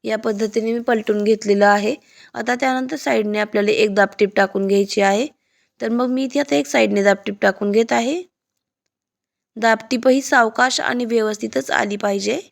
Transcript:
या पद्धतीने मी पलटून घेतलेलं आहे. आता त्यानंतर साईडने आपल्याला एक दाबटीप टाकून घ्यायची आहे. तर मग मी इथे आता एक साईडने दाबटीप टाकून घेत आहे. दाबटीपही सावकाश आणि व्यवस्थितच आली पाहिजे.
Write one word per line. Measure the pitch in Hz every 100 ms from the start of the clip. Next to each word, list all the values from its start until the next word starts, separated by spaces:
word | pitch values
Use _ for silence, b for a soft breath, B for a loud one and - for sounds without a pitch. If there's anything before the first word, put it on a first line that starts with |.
या | 220 220
पद्धतीने | 226 208 220 220 226
मी | 233
पलटून | 240 233 214 208
घेतलेलं | 208 214 202 202 202
आहे. | 208 214 294 b b b
आता | 240 226
त्यानंतर | 247 262 262 254 311
साईडने | 285 226 208 214
आपल्याला | 214 214 208
एक | 214 214
दाबटीप | 202 196 - 196 196
टाकून | 196 196 196
घ्यायची | 202 196 -
आहे. | 196 202 285 _ _ _ _ _
तर | 226
मग | 240 247
मी | 254
इथे | 269 277
आता | 294 285
एक | 277
साईडने | 254 214 202
दाबटीप | 196 196 - 202
टाकून | 202 190 208
घेत | 208 233
आहे. | 233 233 330 359 _ _ _ _ _ _ _ _ _ _ _ _ -
दाबटीपही | 226 220 - 247 254 262
सावकाश | 269 262 226 226 254 -
आणि | - 247
व्यवस्थितच | 240 233 214 214 220 262 262
आली | - 208 202
पाहिजे. | 208 202 202 285 -